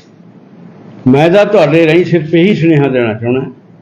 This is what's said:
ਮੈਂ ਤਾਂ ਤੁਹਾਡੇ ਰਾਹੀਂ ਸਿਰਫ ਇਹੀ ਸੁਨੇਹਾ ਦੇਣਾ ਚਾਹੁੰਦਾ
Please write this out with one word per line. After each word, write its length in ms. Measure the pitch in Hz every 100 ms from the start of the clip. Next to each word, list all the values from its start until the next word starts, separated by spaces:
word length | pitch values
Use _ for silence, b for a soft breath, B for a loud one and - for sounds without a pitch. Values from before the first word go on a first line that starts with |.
| - - - - - - - - - - 127
ਮੈਂ 220 | 139 170
ਤਾਂ 160 | 202 208
ਤੁਹਾਡੇ 400 | 208 147 160 160
ਰਾਹੀਂ 180 | 165 175
ਸਿਰਫ 280 | 170 151 165
ਇਹੀ 200 | 190 208
ਸੁਨੇਹਾ 320 | 165 147 139
ਦੇਣਾ 260 | 127 117
ਚਾਹੁੰਦਾ 280 | 107 110 131 - - - -